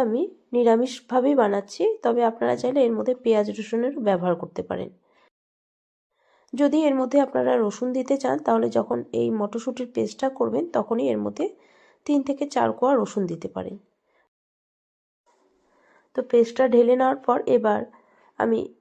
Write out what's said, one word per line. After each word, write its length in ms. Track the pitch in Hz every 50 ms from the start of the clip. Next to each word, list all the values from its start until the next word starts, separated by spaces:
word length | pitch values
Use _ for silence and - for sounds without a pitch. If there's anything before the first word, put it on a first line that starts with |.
| 262
আমি 160 | 220 220 262 359 415 - _ _ - 240
নিরামিষভাবেই 800 | 240 240 226 226 226 247 262 - - - - 240 254 247 285 285 262
বানাচ্ছি, 420 | 226 202 202 202 202 - - - 349 440 427 - -
তবে 180 | 233 233 240 233 226
আপনারা 260 | 233 233 240 240 247 233
চাইলে 180 | - 247 269 285 254 233
এর 60 | 226 214
মধ্যে 160 | 214 254 254 254 -
পেঁয়াজ 240 | 233 226 208 208 208 202 214
রসুনের 360 | 208 - 233 226 240 262 285 311 220 208
ব্যবহার 280 | 190 170 175 180 170 175
করতে 200 | 175 - - - - -
পারেন। 200 | 190 180 185 185 - _ _ _ _ _ _ _ _ _ _ _ _ _ _ _ _ _ _ _ _ _ _ _ _ _ _ _ _ _ _ - -
যদি 240 | 240 294 285 294 311 320 294
এর 80 | 269 262
মধ্যে 180 | 262 247 277 285 269
আপনারা 260 | 269 - 254 247 247 254
রসুন 320 | 247 220 208 202 - 247 254 247 262
দিতে 180 | 254 - 277 277 269
চান, 140 | 254 269 302 302
তাহলে 220 | - 226 226 226 233 214 226
যখন 200 | 214 - 240 240 240 - - 226
এই 80 | 233 233 226 214
মটরশুঁটির 500 | 202 208 208 233 226 262 247 254 247 240 -
পেস্টটা 320 | 233 220 208 - - 262 269 269 -
করবেন, 240 | 240 226 214 269 339 339 -
তখনই 300 | - 208 - 226 233 269 269 220
এর 60 | 214 208
মধ্যে 200 | 208 208 - 320 415 - _ _ _ _ _ _ _ _ _ -
তিন 140 | - 294 285 269 285
থেকে 160 | 277 277 285 285 -
চার 140 | 254 233 226 220 -
কোয়া 160 | 240 262 277
রসুন 280 | 240 208 - - 214 190 170
দিতে 160 | 165 165 - 190 -
পারেন। 200 | 190 185 185 196 196 _ _ _ _ _ _ _ _ _ _ _ _ _ _ _ _ _ _ _ _ _ _ _ _ _ _ _ _ _ _ _ _ _ _ _ _ _ _ _ _ _ _ _ _ _ _ -
তো 40 | 254 247 -
পেস্টটা 360 | - 240 233 233 233 - 262 247 233
ঢেলে 220 | 240 240 233 254 254
নেওয়ার 200 | 262 262 269 269 -
পর 120 | - 240 - - - 247
এবার 260 | 233 214 214 208 214 233 - _ - _ _ _ _ _ _ _ -
আমি 200 | 220 226 226 226 - - - _